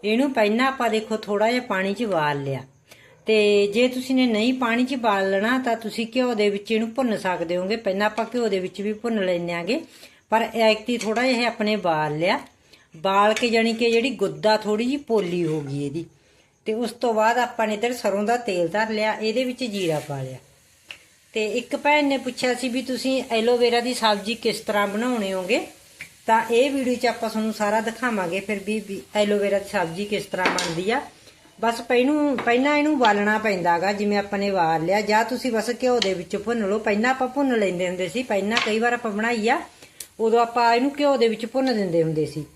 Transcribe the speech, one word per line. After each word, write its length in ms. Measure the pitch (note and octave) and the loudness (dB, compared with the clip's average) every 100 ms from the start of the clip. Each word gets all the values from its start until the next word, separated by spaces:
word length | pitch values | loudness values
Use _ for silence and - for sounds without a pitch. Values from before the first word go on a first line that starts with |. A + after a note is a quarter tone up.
ਇਹਨੂੰ 280 | G3+ A3+ C#4 | 0 2 2
ਪਹਿਲਾਂ 340 | C4 G#3 A3 C4+ | 2 2 4 0
ਆਪਾਂ 220 | C4 A#3+ | 0 0
ਦੇਖੋ 280 | A3 A3 A3 | 0 -2 -6
ਥੋੜ੍ਹਾ 320 | G3 G3+ G#3+ | -2 0 2
ਜਿਹਾ 100 | B3 | 0
ਪਾਣੀ 300 | B3 F#3+ F#3+ | -2 -2 -2
'ਚ 100 | G3 | -2
ਉਬਾਲ 400 | A#3 F3 D3 C#3+ | -2 0 0 -2
ਲਿਆ, 200 | C#3 C3 - _ _ - - _ - | -4 -6 -8 _ _ -20 -20 _ 0
ਤੇ 400 | A3 G#3 G3+ G3+ | 4 4 4 2
ਜੇ 200 | G3+ B3+ | 2 2
ਤੁਸੀਂ 280 | B3+ B3+ C4 | 0 -2 2
ਨੇ 100 | B3+ | 2
ਨਹੀਂ 260 | G#3+ A#3 B3+ | 2 2 0
ਪਾਣੀ 280 | A#3+ A#3 B3+ | 0 0 0
'ਚ 80 | |
ਉਬਾਲ 360 | C#4 A3+ G3 F#3+ | 0 0 2 2
ਲੈਣਾ 260 | G3 G#3+ C4 | 0 2 0
ਤਾਂ 160 | B3+ A3+ | 0 -2
ਤੁਸੀਂ 300 | G#3+ - A3+ B3 | -4 -6 -4 -2
ਘਿਓ 180 | B3 | -2
ਦੇ 160 | A3 G#3 | 0 0
ਵਿੱਚ 220 | G3+ G3+ | 0 -2
ਇਹਨੂੰ 200 | A3 A3+ | -2 -2
ਭੁੰਨ 240 | A3+ B3+ G3+ | -2 -2 0
ਸਕਦੇ 400 | F#3 F3 E3 F3 | -2 -2 -2 -2
ਹੋਗੇ। 180 | F#3 A3 | -2 -4
ਪਹਿਲਾਂ 280 | G3+ F#3+ G#3 | -2 0 0
ਆਪਾਂ 200 | G#3 A3 | 0 -4
ਘਿਓ 140 | A#3+ A3+ | -2 0
ਦੇ 120 | G3 | -2
ਵਿੱਚ 220 | F#3 F#3 | -4 -6
ਵੀ 120 | G3+ G#3+ | -6 -4
ਭੁੰਨ 300 | A#3+ A3 F#3 | -4 -2 0
ਲੈਂਦੇ 280 | F3 E3+ | -2 -2
ਆਂਗੇ, 280 | E3+ E3+ C#4+ E4 - - _ _ | -4 -2 -4 -4 -20 -20 _ _
ਪਰ 120 | A3 | 0
ਐਤਕੀ 540 | A3+ A3+ A3 G#3+ G#3+ A#3+ | 0 2 4 4 0 -4
ਥੋੜ੍ਹਾ 260 | G#3 A3 | -2 0
ਜਿਹਾ 160 | B3+ A#3+ | 0 2
ਇਹ 80 | A#3+ | 0
ਆਪਣੇ 280 | - G#3 G#3+ | -2 -2 0
ਉਬਾਲ 420 | F3+ D#3 D3+ D3+ | 0 0 0 0
ਲਿਆ। 200 | E3+ C4+ - _ _ - _ E3 | 0 0 -4 _ _ -20 _ -6
ਉਬਾਲ 380 | F3+ G3 G#3 | 0 4 4
ਕੇ 160 | A3 A#3+ | 4 2
ਜਾਣੀ 240 | A3+ A3+ | 2 2
ਕਿ 160 | A3+ A#3 | 2 2
ਜਿਹੜੀ 180 | A3+ B3 | 2 0
ਗੁੱਦਾ 460 | G3+ F#3+ D3+ G#3 G#3+ | 0 -2 0 2 2
ਥੋੜ੍ਹੀ 280 | G#3 G#3+ B3 | 2 -2 0
ਜਿਹੀ 120 | C#4+ | -2
ਪੋਲੀ 460 | C#4+ A3+ F3+ F3 E3 | 0 0 0 -2 0
ਹੋ 140 | D#3 | -2
ਗਈ 240 | C#3 C#3 C#3+ | -4 -4 -4
ਇਹਦੀ, 200 | D3+ E3 _ _ _ _ _ - | -6 -10 _ _ _ _ _ -6
ਤੇ 60 | A3 | -4
ਉਸ 160 | A#3 | -4
ਤੋਂ 200 | - B3 | -2 -2
ਬਾਅਦ 240 | A3 G#3+ A#3 | 2 2 2
ਆਪਾਂ 280 | A#3 - A3 | 0 0 -2
ਨੇ 60 | |
ਇੱਧਰ 200 | G#3 A#3+ | 0 -2
ਸਰੋਂ 300 | B3 G#3+ G3 | -2 -2 0
ਦਾ 140 | G#3 A#3+ | 0 0
ਤੇਲ 280 | A#3+ F3+ E3 | 0 0 0
ਧਰ 220 | G3+ A3+ | 0 -2
ਲਿਆ, 240 | G#3+ G#3+ | 0 -2
ਇਹਦੇ 300 | G#3+ A3 A3 | -2 -2 -2
ਵਿੱਚ 200 | B3+ B3 B3 | -2 -4 -6
ਜੀਰਾ 340 | G3+ F3 D3+ | -2 -2 -2
ਪਾ 220 | C#3 C#3 | -4 -8
ਲਿਆ। 160 | C3 B2+ _ _ _ _ _ - _ _ _ | -8 -12 _ _ _ _ _ -20 _ _ _
ਤੇ 120 | A3+ G#3+ | -4 -2
ਇੱਕ 220 | A3 A#3+ C#4 | -4 -4 -2
ਭੈਣ 320 | D4 D4+ C#4+ | 2 4 4
ਨੇ 100 | C4+ | 0
ਪੁੱਛਿਆ 360 | C4 B3 B3+ | -4 -2 -2
ਸੀ 160 | A#3+ B3+ | 0 -2
ਵੀ 120 | A#3+ | -4
ਤੁਸੀਂ 400 | A#3+ B3+ C4 C4 - | -4 -4 0 -2 0
ਐਲੋਵੇਰਾ 480 | A3+ A3+ B3 A#3+ A#3+ | 0 2 4 4 2
ਦੀ 140 | A#3 | 0
ਸਬਜ਼ੀ 420 | B3 A3+ G#3 F#3+ A3+ | 0 0 0 -2 -4
ਕਿਸ 240 | A#3 - | -2 -4
ਤਰ੍ਹਾਂ 280 | - G#3 G3+ | -2 0 0
ਬਣਾਉਣੇ 440 | G3+ B3 B3 G3 | -2 -2 -2 -2
ਹੋਗੇ, 260 | F#3+ F3+ C4 E4+ - - - - - - | -4 0 -2 -2 -14 -20 -20 -20 -12 2
ਤਾਂ 140 | A3+ A3+ | 2 4
ਇਹ 240 | A#3 C#4+ | 4 4
ਵੀਡੀਓ 240 | C#4 B3+ B3 | 2 0 0
'ਚ 100 | A#3+ | 0
ਆਪਾਂ 240 | A3+ A3 | -2 -4
ਤੁਹਾਨੂੰ 240 | A3 A3 | -2 -4
ਸਾਰਾ 280 | G#3+ G#3 G#3+ | -2 0 0
ਦਿਖਾਵਾਂਗੇ 580 | A3+ A3+ B3 G#3+ F3 F#3+ | -2 -4 -2 -2 -2 -4
ਫਿਰ 200 | G3 G#3 | -4 -6
ਵੀ, 200 | G3 A3 | -4 -4
ਵੀ 220 | F#3+ G3 - G#3+ | -4 -12 -6 0
ਐਲੋਵੇਰਾ 440 | G#3 G#3 G3+ G3 | 2 2 2 0
ਦੀ 100 | G3 | -2
ਸਬਜ਼ੀ 360 | G3+ E3+ E3 G3+ | -4 -2 -4 -4
ਕਿਸ 200 | - - | -4 -4
ਤਰ੍ਹਾਂ 200 | F3+ F3+ | -2 -2
ਬਣਦੀ 420 | F3+ F3 E3 F#3 | -2 -4 -4 -2
ਆ। 100 | B3 - - - - - _ | -2 -4 -20 -20 -20 -20 _
ਬਸ 220 | A3 A#3 | 0 0
ਪਹਿਨੂੰ, 560 | B3 B3 B3+ D4+ D4 B3+ | 0 2 4 2 2 0
ਪਹਿਲਾਂ 400 | - A#3+ C#4 D4 | 2 2 4 2
ਇਹਨੂੰ 160 | D4 | 2
ਉਬਾਲਣਾ 440 | D4 A#3 G#3 G#3 G#3+ | 4 4 4 2 0
ਪੈਂਦਾ 380 | G#3+ F#3+ E3+ E3+ | 0 0 2 2
ਗਾ, 120 | F#3 | 2
ਜਿਵੇਂ 240 | G3+ G#3 G#3 | 0 0 0
ਆਪਾਂ 220 | G3+ G3+ | -2 -2
ਨੇ 100 | G3+ | -2
ਉਬਾਲ 360 | F#3+ E3 D#3+ E3 | 2 2 2 2
ਲਿਆ, 160 | G3+ | 0
ਜਾਂ 200 | G3+ G#3+ A3+ | 2 2 2
ਤੁਸੀਂ 260 | B3 B3+ | -2 -2
ਬਸ 180 | A3+ G#3 A#3+ | -2 -2 -2
ਘਿਓ 180 | B3+ B3 | 2 2
ਦੇ 140 | G3+ | 2
ਵਿੱਚ 220 | F3+ F3 G3+ | -2 -4 -6
ਭੁੰਨ 300 | G#3 A#3 G3 | -4 -2 0
ਲਓ। 120 | G#3+ | -2
ਪਹਿਲਾਂ 300 | A3 G3+ A#3+ | 0 0 0
ਆਪਾਂ 180 | C4 B3+ | 0 -2
ਭੁੰਨ 300 | C4+ C#4 A#3 | -2 0 2
ਲੈਂਦੇ 280 | G3 F3 F3+ | 0 0 -4
ਹੁੰਦੇ 220 | F3+ F3+ | -2 -4
ਸੀ, 140 | A#3 B3 | -4 -2
ਪਹਿਲਾਂ 320 | G#3 G3 A3+ - | -2 0 0 0
ਕਈ 140 | G#3+ | 0
ਵਾਰ 140 | A#3+ | 0
ਆਪਾਂ 180 | A#3+ A#3+ | -2 -4
ਬਣਾਈ 360 | G3+ A3+ A#3+ G#3 | -4 -2 0 0
ਆ, 120 | D4+ - - - _ - - | 0 -2 -18 -20 _ -20 -4
ਉਦੋਂ 200 | A3+ A#3 | 2 2
ਆਪਾਂ 320 | A#3 B3 A#3 A#3 | 2 2 4 4
ਇਹਨੂੰ 160 | C4+ C#4 | 2 0
ਘਿਓ 160 | C#4+ C4+ | 2 4
ਦੇ 100 | A#3 | 2
ਵਿੱਚ 180 | G#3+ A#3 | 0 -4
ਭੁੰਨ 300 | C4 C4 A3+ | -2 0 0
ਦਿੰਦੇ 280 | F#3+ E3+ | 0 2
ਹੁੰਦੇ 220 | D#3+ D#3 D3+ | 2 0 -2
ਸੀ। 200 | D#3 D3 | -4 -12